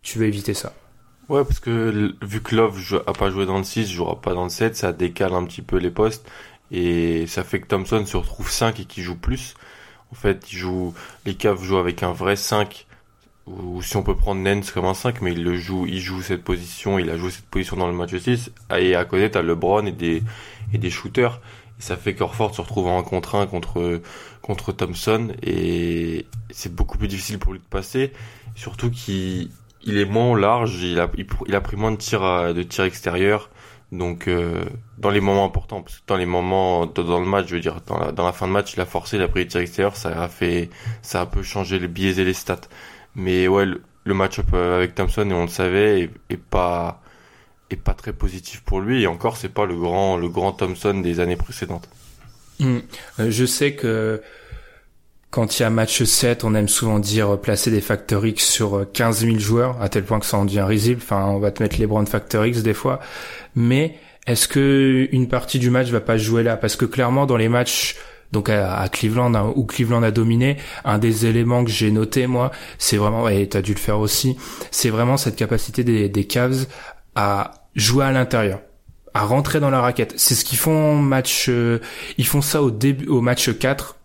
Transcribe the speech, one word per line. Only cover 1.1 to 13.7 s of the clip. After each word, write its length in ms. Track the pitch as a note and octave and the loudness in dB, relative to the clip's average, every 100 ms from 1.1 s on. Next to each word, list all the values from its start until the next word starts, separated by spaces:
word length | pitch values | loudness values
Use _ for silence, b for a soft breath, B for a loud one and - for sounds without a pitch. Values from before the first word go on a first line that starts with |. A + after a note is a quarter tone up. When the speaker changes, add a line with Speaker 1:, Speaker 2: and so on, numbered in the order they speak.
| _ - | _ -2
Speaker 2:
Ouais, 140 | C#3+ | 0
parce 160 | C3 - | 2 0
que 320 | - A#2 A2+ | 0 0 0
l-, 240 | G#2 G#2 - | 0 -2 -4
vu 200 | G2+ G#2+ | -8 -8
que 120 | - | 0
Love 240 | A2+ A2 G2 | 4 4 2
jou-, 220 | F2+ G2 - | -2 -2 -2
a 60 | |
pas 180 | F#2+ G2 | 0 0
joué 160 | F#2+ F#2+ | 0 -2
dans 120 | F#2+ | -2
le 60 | |
six, 260 | F#2+ - G#2+ | -2 -4 -4
jouera 300 | F2 E2+ E2+ | -2 -4 -2
pas 140 | - | -2
dans 100 | F2+ | -2
le 60 | F2+ | -4
sept, 260 | - A2+ A2 | 0 -2 0
ça 160 | G2 | -4
décale 400 | D#2+ F2+ - F#2+ | 0 -2 0 0
un 120 | F2+ | 0
petit 180 | F2 - | -4 -8
peu 160 | - F#2 | -2 0
les 120 | F2 | 0
postes. 360 | E2+ A2 A2+ B B B B _ | 2 0 0 B B B B _
Et 560 | F2+ F2 E2+ E2+ E2 E2 | -2 0 2 2 0 -2
ça 180 | - | -6
fait 160 | E2+ G2 | -4 -6
que 60 | - | -2
Thompson 380 | G2+ F#2 A2 G2+ | -2 0 -2 0
se 100 | F#2 | -2
retrouve 340 | - - - | -4 -6 -6
cinq 300 | - A2+ A2+ | 0 0 0
et 40 | |
qu'il 180 | - - | -10 -10
joue 140 | F2 F2 | -8 -4
plus. 380 | - B2+ - - B B B B _ | -4 -4 -6 -18 B B B B _
En 40 | |
fait, 380 | A#2+ G2+ F#2+ - | -4 -2 -2 -6
il 40 | F#2 | -8
joue, 380 | F#2 F#2 F2+ E2+ B B G2+ | -4 -4 -4 -8 B B -8
les 80 | |
Cavs 280 | G2 A2 F#2 | 0 0 0
jouent 160 | F#2 F#2+ | 0 0
avec 240 | F2+ F2 | 0 -2
un 100 | F2+ | -4
vrai 240 | F2 F#2 G2+ | -2 -2 -2
cinq, 500 | - G#2 G2+ - - b _ _ _ _ - | 0 0 -2 -6 -20 b _ _ _ _ -18
ou 360 | F#2 F2+ | -12 -10